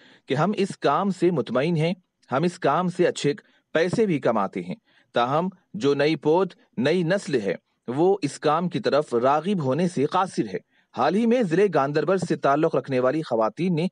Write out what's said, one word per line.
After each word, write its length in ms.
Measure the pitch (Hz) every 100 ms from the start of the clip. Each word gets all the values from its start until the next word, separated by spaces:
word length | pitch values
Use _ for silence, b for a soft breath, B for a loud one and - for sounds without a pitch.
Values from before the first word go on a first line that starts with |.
| b b b
कि 40 |
हम 200 | 135 175 208
इस 200 | 190 -
काम 320 | 151 147 202
से 180 | 180 175
मुतमईन 440 | 165 113 117 156 165
हैं, 180 | 165 185 _ _ -
हम 160 | 127 175
इस 120 | -
काम 300 | 151 151 180
से 160 | 175 165
अच्छे 300 | - 143 143 - b b 156
पैसे 300 | 180 175 220
भी 140 | 151
कमाते 420 | 131 113 95 98
हैं, 140 | 87 - b b b -
ताहम 340 | 120 147 185 - b -
जो 180 | 135
नई 220 | 143 147 160
पोत, 360 | 147 165 190 - b b
नई 240 | 131 180
नस्ल 320 | 165 196 196 135
है 200 | 98 80 _ _ -
वो 320 | 127 180 196
इस 140 | 139 -
काम 280 | 151 156 180
की 120 | 143
तरफ 340 | 117 135 147 120
रागिब 460 | 127 151 165 202
होने 260 | 135 135 180
से 180 | 131 139
कासिर 400 | 185 185 - 113
है। 120 | 92 - _ _ -
हाल 200 | 135 190
ही 100 | 233
में 160 | 247
ज़िले 240 | 208 165 202
गांदरबल 500 | 156 139 151 151 190
से 160 | 175 151
ताल्लुक़ 380 | 147 143 160 147
रखने 220 | 131 127
वाली 220 | 127 151
ख़वातीन 500 | 151 117 110 107 180
ने 160 | 160 180